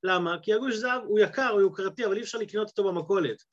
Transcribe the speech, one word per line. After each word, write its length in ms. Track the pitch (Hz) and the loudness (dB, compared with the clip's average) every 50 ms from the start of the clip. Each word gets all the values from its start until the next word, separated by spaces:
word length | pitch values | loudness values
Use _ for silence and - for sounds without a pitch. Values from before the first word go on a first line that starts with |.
| - | 0
למה? 360 | 185 185 180 175 170 175 170 | 0 0 2 2 0 -4 -4
כי 120 | - - 214 | 0 0 0
הגוש 220 | 220 254 269 233 | 0 0 -2 -4
זהב 280 | 214 226 254 247 254 240 | -2 -2 -2 -2 -2 -2
הוא 160 | - 208 214 | 0 4 4
יקר, 300 | 208 - - - 262 247 | 4 4 2 -2 0 2
הוא 120 | 220 202 | 4 4
יוקרתי, 440 | 196 190 - - 190 196 190 - 247 | 4 4 2 0 -6 -6 -4 -2 -2
אבל 120 | 208 196 214 | -2 -2 -2
אי 40 | |
אפשר 160 | 233 - - 226 | -4 -6 -6 -6
לקנות 320 | 220 202 - 208 214 214 | -6 -4 -2 -4 -4 -4
אותו 140 | - - 202 | -2 -2 -2
במכולת. 600 | 196 180 175 160 156 196 196 165 131 110 - _ _ | 0 0 -2 -2 0 0 0 2 0 -4 -6 _ _